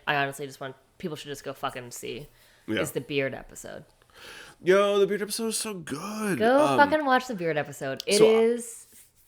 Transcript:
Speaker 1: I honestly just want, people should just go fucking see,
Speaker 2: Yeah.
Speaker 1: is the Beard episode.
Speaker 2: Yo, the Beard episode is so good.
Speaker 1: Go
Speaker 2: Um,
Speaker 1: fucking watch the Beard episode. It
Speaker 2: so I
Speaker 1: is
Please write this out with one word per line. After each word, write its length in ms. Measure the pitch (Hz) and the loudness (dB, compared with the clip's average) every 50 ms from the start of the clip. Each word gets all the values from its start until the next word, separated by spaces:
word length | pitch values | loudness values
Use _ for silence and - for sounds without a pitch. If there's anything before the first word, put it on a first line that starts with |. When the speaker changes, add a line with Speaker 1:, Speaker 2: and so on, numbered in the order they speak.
| - | -4
Speaker 1:
I 80 | - 151 | 0 0
honestly 300 | 143 139 139 139 - 147 | 2 0 0 -2 -6 -10
just 140 | 135 127 - | -12 -12 -12
want, 160 | 139 135 127 _ _ _ _ - | -12 -12 -12 _ _ _ _ -12
people 180 | - 175 151 | -10 -10 -10
should 120 | 139 - 147 | -10 -10 -12
just 140 | 143 - - | -12 -12 -10
go 100 | 139 131 | -12 -10
fucking 380 | - - 135 - 127 123 120 | -8 -8 -8 -8 -8 -12 -14
see, 380 | - - - 123 123 117 147 - _ _ _ _ _ _ _ - | -14 -12 -12 -10 -10 -12 -12 -16 _ _ _ _ _ _ _ -4
Speaker 2:
Yeah. 100 | - 170 | -4 -2
Speaker 1:
is 120 | 160 143 - | -2 -4 -4
the 80 | 170 | -6
Beard 340 | 170 - 147 139 135 131 123 | -6 -4 -2 -2 -2 -2 -4
episode. 500 | - - - - - - - 104 - 156 - _ _ _ _ _ - - - - - - - - _ | -8 -12 -16 -18 -16 -16 -14 -14 -16 -16 -20 _ _ _ _ _ -20 -20 -20 -20 -20 -20 -20 -20 _
Speaker 2:
Yo, 380 | - 165 185 196 202 202 202 202 | 2 4 4 4 4 4 4 4
the 80 | 196 | 2
Beard 160 | 180 202 190 208 | 2 2 -2 -4
episode 260 | 202 208 - 226 226 | -6 -6 -4 -4 -4
is 80 | 214 - | -4 -4
so 160 | - 220 208 | -6 -6 -8
good. 640 | 185 156 - 131 147 175 202 214 214 214 208 180 131 | -10 -10 -10 -10 -8 -8 -8 -6 -4 -2 -2 0 2
Speaker 1:
Go 260 | 214 233 262 277 302 | 2 4 4 6 4
Speaker 2:
Um, 120 | 285 269 294 | 6 6 6
Speaker 1:
fucking 260 | 285 285 311 311 302 | 6 6 4 2 2
watch 240 | 269 254 254 247 - | 2 2 2 2 -2
the 60 | 240 | -6
Beard 200 | 180 175 165 151 | -4 -2 -2 -2
episode. 460 | 147 143 147 139 - 147 135 135 131 - | -2 -2 -4 -6 -8 -8 -6 -6 -6 -2
It 120 | - 196 214 | 0 4 6
Speaker 2:
so 80 | 220 | 8
I 140 | 220 220 226 226 | 8 8 6 4
Speaker 1:
is 440 | 226 240 240 226 - - - - - - - - _ _ _ _ | 4 2 0 -4 -10 -14 -16 -20 -20 -20 -20 -20 _ _ _ _